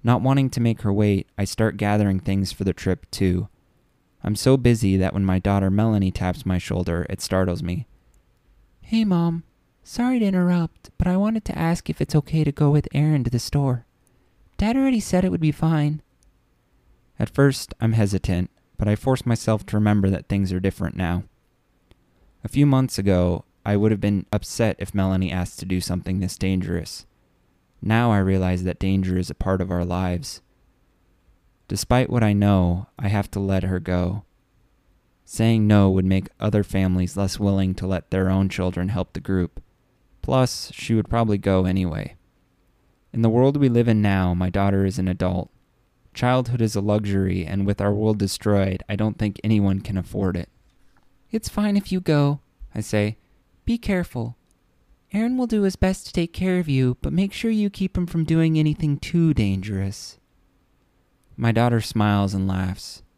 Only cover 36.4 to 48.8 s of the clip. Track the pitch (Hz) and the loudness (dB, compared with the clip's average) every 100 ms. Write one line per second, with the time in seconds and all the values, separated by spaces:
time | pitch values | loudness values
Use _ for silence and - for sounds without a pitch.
36.4 | 107 104 101 95 95 92 90 95 98 - | -2 0 0 0 0 2 0 -2 -4 0
37.4 | 101 98 95 92 92 92 - 95 92 95 | 0 2 0 -2 -4 -4 -4 -2 0 2
38.4 | 95 - 90 90 90 95 92 - - 95 | 0 -2 -4 -2 -4 -4 -6 -8 -4 -2
39.4 | 85 - - _ _ _ _ _ - 131 | -2 -6 -20 _ _ _ _ _ -2 0
40.4 | 127 - - - - 113 - 117 113 101 | 0 -2 -12 -14 -2 -2 0 -2 0 0
41.4 | 98 95 92 95 90 80 98 - _ _ | 2 2 2 0 -2 -4 -8 -14 _ _
42.4 | _ _ _ _ _ _ _ 117 113 113 | _ _ _ _ _ _ _ 0 2 6
43.4 | 135 143 135 117 120 107 101 95 92 87 | 4 4 4 4 4 4 4 2 2 2
44.4 | 90 98 98 98 98 92 92 90 90 - | 0 0 0 2 0 0 -2 -2 -2 -2
45.4 | - _ _ _ _ _ _ - 123 127 | -6 _ _ _ _ _ _ -4 0 0
46.4 | 120 120 113 104 101 104 101 98 92 92 | 0 0 0 0 0 0 0 0 0 -2
47.4 | 82 95 98 98 101 104 110 107 98 - | -4 -2 -2 0 0 0 0 0 -2 -2
48.4 | 107 101 98 92 | 0 2 2 -4